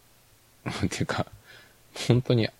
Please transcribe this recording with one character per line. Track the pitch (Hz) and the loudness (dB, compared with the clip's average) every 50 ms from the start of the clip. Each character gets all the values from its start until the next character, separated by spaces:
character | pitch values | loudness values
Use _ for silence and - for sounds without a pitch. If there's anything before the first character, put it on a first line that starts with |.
| _ _ _ _ _ | _ _ _ _ _
<laughs> | _ _ _ _ _ _ _ - | _ _ _ _ _ _ _ -10
な | - - - | -10 -6 -4
ん | - 87 | -4 -2
て | - - | -2 -2
い | - | -4
う | |
か、 | - - - - - - - - - - - - - _ _ _ - - - - - | -4 -2 -4 -4 -6 -8 -20 -20 -20 -20 -20 -20 -20 _ _ _ -18 -14 -2 2 2
本 | 123 123 | 4 4
当 | 127 - 127 | 4 2 2
に | 120 107 - - _ | 2 2 0 0 _